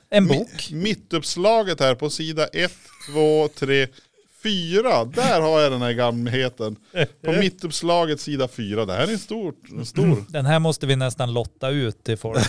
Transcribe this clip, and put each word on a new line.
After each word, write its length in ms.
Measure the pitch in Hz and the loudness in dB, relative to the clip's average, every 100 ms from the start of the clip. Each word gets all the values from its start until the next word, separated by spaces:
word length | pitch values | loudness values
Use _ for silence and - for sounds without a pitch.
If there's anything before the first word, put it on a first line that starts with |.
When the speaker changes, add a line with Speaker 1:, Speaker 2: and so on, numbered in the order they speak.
| - | 0
Speaker 1:
en 140 | 208 180 | 4 4
Speaker 2:
Mi-, 80 | 139 | 2
Speaker 1:
bok. 320 | - - - | -2 -10 -10
Speaker 2:
mittuppslaget 1080 | 151 185 - - 165 - - 190 226 196 156 | -4 -4 -4 -4 -4 -4 0 2 4 2 2
här 140 | 135 | 2
på 160 | 123 151 | 2 -2
sida 360 | - 160 156 151 | -4 -6 -2 -2
ett, 260 | 160 175 - - - - | -2 -4 -4 -20 -20 -6
två, 360 | 147 151 151 151 | 2 4 4 2
tre. 400 | - 135 139 131 - _ _ _ _ 214 | 0 0 2 0 -4 _ _ _ _ -4
fyra, 540 | 196 165 190 247 151 | -4 -2 0 2 2
där 360 | 117 170 262 185 | 0 0 2 2
har 200 | 160 160 | 4 4
jag 120 | 147 | 2
den 100 | 127 | 2
här 100 | 120 | -2
gamheten. 840 | 120 120 120 120 127 127 - 110 107 _ 180 151 - | 0 0 0 -2 -2 -2 -4 -8 -8 _ -4 -4 -4
På 80 | 160 | -2
Speaker 1:
<laughs> 0 | |
Speaker 2:
mittuppslaget, 880 | 175 196 185 165 - 165 170 165 147 | 0 0 -2 -8 -4 0 2 2 -2
sida 280 | - 143 127 | -4 -4 -4
fyra. 380 | - 104 107 104 | -4 -4 -2 -2
Det 60 | |
här 140 | 92 165 | 0 -2
är 40 | |
en 60 | 220 | -4
stort, 500 | - 220 185 - - | -6 -8 -8 -10 -14
en 160 | - 117 | -12 -6
stor. 380 | 147 165 127 101 | 0 2 2 -2
Speaker 1:
<clears throat> 0 | |
Den 180 | 151 131 | -4 0
här 120 | 160 | 2
måste 280 | 160 151 135 | 2 0 0
vi 100 | 135 | 0
nästan 360 | 131 117 123 | 0 -2 -4
lotta 360 | 120 113 - 131 | -2 -4 -6 -4
ut 360 | 143 120 - | -2 -2 -4
till 120 | - 107 | -6 -6
folk. 200 | 110 113 | -4 -2